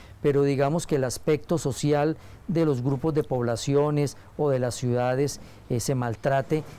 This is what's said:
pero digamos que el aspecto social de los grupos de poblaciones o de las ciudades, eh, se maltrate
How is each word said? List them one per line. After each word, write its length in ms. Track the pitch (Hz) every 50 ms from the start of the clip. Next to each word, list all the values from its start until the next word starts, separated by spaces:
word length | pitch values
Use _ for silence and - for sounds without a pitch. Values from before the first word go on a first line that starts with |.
| - - - -
pero 200 | - 147 135 143
digamos 440 | 143 143 139 131 143 139 156 175 -
que 100 | - 160
el 80 | 139 131
aspecto 540 | 123 110 - - - 156 143 - - 180 147
social 580 | - 143 117 - - 147 147 143 147 160 156 - - - - - - -
de 160 | 170 165 165
los 180 | 156 139 123
grupos 320 | 120 139 139 127 160 160 147
de 100 | 151 143
poblaciones 920 | - 135 123 120 117 117 110 - 139 139 143 147 151 147 147 143 135 - - - - -
o 140 | - 151 143
de 80 | 135 127
las 160 | 127 120 -
ciudades, 640 | - 131 123 120 123 123 127 127 131 147 135 - - - - - - - -
eh, 120 | 123 117
se 140 | - - 139
maltrate 680 | 127 123 117 110 - - 147 135 135 131 - 156 156 147 - -